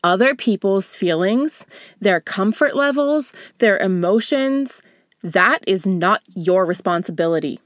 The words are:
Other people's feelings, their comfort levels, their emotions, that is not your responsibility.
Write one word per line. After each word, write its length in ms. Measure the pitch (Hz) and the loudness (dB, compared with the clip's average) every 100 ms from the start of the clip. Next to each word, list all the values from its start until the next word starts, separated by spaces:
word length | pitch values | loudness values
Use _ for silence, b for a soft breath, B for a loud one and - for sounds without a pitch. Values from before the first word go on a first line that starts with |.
Other 300 | 175 185 254 | 0 2 2
people's 600 | 277 - 196 196 196 190 | 0 -2 -2 0 -2 -4
feelings, 680 | - 180 160 185 233 302 - - B B B | -4 -2 0 0 0 -2 -6 -18 B B B
their 220 | 202 180 | 0 0
comfort 560 | - - 202 220 294 262 | -2 -2 -2 0 0 2
levels, 560 | 277 277 285 302 262 B B _ | 0 0 0 0 -4 B B _
their 220 | 226 196 | 2 2
emotions, 1040 | 190 185 175 220 - 277 269 277 269 - b b b b | 0 0 2 2 2 -2 0 -2 -4 -10 b b b b
that 380 | 175 170 196 294 - | -4 2 2 2 0
is 200 | 190 190 | -2 0
not 340 | 180 175 214 _ | 0 0 0 _
your 320 | - 165 185 175 | -6 0 2 2
responsibility. 920 | 180 190 170 - 160 165 165 151 - | -2 -2 -2 -4 -2 0 0 -2 -8